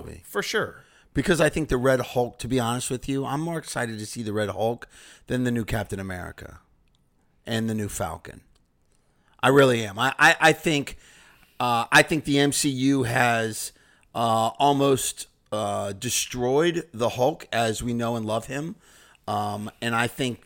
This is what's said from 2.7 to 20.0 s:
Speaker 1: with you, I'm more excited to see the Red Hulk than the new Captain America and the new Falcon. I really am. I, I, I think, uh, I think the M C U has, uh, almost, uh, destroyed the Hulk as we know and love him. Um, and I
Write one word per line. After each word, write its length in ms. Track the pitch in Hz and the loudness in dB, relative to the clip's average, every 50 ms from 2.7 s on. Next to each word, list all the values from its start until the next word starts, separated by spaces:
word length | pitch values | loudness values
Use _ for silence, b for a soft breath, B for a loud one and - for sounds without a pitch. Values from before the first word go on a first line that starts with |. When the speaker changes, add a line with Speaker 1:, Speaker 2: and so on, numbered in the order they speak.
| 120 123 - - | -2 -2 -4 -4
Speaker 1:
with 180 | 135 120 - - | -6 -6 -4 -4
you, 180 | 135 135 135 | -4 -4 -2
I'm 140 | 120 131 147 | -2 -2 -2
more 180 | 156 170 170 160 | -2 -4 -6 -8
excited 420 | 147 - - - 120 117 113 107 | -8 -8 -6 -6 -4 -4 -6 -8
to 60 | 107 | -10
see 180 | 104 - 120 117 | -10 -8 -8 -6
the 100 | 107 101 | -4 -2
Red 160 | 107 107 98 | 0 -2 -2
Hulk 380 | 95 95 104 113 120 117 - B B B B B B B B - | -2 -2 -2 -2 -2 -4 -8 B B B B B B B B -4
than 160 | 131 123 127 | -2 0 0
the 60 | 123 | 0
new 120 | 120 120 110 | 0 0 -2
Captain 360 | - - 110 104 - - 98 | -2 -2 -4 -4 -4 -6 -8
America 600 | 95 95 92 90 87 82 82 - - - - - - _ _ _ _ _ _ _ _ _ _ _ _ _ _ _ _ | -8 -8 -8 -10 -10 -12 -14 -16 -16 -18 -18 -20 -20 _ _ _ _ _ _ _ _ _ _ _ _ _ _ _ _
and 240 | - 113 113 113 113 | -4 -4 -2 -2 -2
the 40 | 110 | -2
new 120 | 107 104 101 | -2 -4 -4
Falcon. 540 | - - 98 82 82 85 - - - - - _ _ _ _ _ _ _ _ _ _ _ _ _ _ _ _ _ _ _ - | -6 -6 -6 -6 -6 -10 -14 -16 -18 -20 -20 _ _ _ _ _ _ _ _ _ _ _ _ _ _ _ _ _ _ _ 2
I 60 | 127 | 6
really 360 | 135 143 139 131 123 120 110 | 8 8 8 8 6 4 0
am. 140 | 101 95 107 | -4 -4 -2
I, 120 | 120 135 - - | -2 -2 2 6
I, 180 | 147 156 165 - | 6 6 6 6
I 120 | 160 160 151 | 6 4 4
think, 440 | - - 175 156 143 135 - - b b b b b b b b b b b _ - | 4 2 0 0 0 -2 -4 -10 b b b b b b b b b b b _ -4
uh, 260 | 127 123 120 117 117 - | -2 0 0 0 0 4
I 100 | - 147 | 6 6
think 240 | 151 - 175 151 - | 6 6 2 -2 0
the 140 | 147 143 143 | 0 2 4
M 120 | 143 143 | 4 4
C 160 | 135 - - 147 | 2 0 0 0
U 360 | 135 127 131 135 139 139 127 | 0 0 2 2 2 2 0
has, 680 | 117 117 127 123 120 117 117 113 110 107 - - - b b b b b b b b - | 0 0 2 2 2 2 0 -2 -2 -4 -8 -10 -12 b b b b b b b b -4
uh, 320 | 117 117 117 113 113 113 113 - - | -2 0 2 2 2 2 0 0 2
almost, 680 | 139 143 143 139 139 139 135 120 - - - - - - _ _ _ _ | 2 2 4 4 4 4 4 2 0 -4 -6 -8 -12 -16 _ _ _ _
uh, 420 | - 107 107 104 101 101 101 101 101 | -6 -4 -2 -2 -2 -4 -4 -6 -8
destroyed 960 | 98 117 123 - - - - - 123 123 123 131 143 165 175 165 170 160 - | -8 -6 -4 -2 -2 -4 -4 -4 -2 0 2 2 2 2 2 0 -2 -6 -8
the 180 | - 107 120 113 | -4 -2 -2 -2
Hulk 380 | - 127 123 139 160 165 - - - | 0 2 0 0 0 -2 -8 -6 -2
as 300 | 113 117 113 110 - 113 | -2 0 0 -2 -2 -4
we 100 | 120 120 | -4 -4
know 220 | 120 117 117 120 | -2 -2 -2 -2
and 100 | 117 110 | -2 -2
love 220 | 104 107 113 113 - | -2 -4 -4 -4 -6
him. 280 | 139 139 151 165 214 b b b b b b b b b _ - | -8 -8 -8 -10 -12 b b b b b b b b b _ -4
Um, 420 | 104 104 104 104 104 104 104 104 - _ | -4 -2 -2 -4 -6 -6 -8 -10 -10 _
and 140 | - 117 117 | -4 -2 0
I 120 | 117 | 0